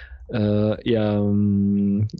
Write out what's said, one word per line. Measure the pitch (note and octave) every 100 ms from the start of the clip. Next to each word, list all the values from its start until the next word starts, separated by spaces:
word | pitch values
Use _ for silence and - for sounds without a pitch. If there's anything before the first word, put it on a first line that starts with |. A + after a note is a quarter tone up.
| - - -
euh, | A2+ G#2 G#2 G#2+ G#2 B2
et | A2+
à, | G#2+ G#2
hum, | G#2 G2+ G#2 G2+ G2+ G2+ G2+ G2+ G#2